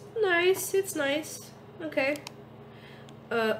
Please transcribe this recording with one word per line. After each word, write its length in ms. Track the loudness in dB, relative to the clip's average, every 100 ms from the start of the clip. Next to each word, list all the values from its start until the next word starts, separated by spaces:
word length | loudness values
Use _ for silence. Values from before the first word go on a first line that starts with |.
| -8 0
nice, 500 | 4 6 6 4 2
it's 200 | 0 0
nice. 560 | 0 0 0 -2 -10 -14 -18 -18 -10
Okay. 320 | -4 0 2 0 -6 -16 -18 -18 -18 -18 -18 -18 -18 -18 -2
Uh, 240 | 2 2 2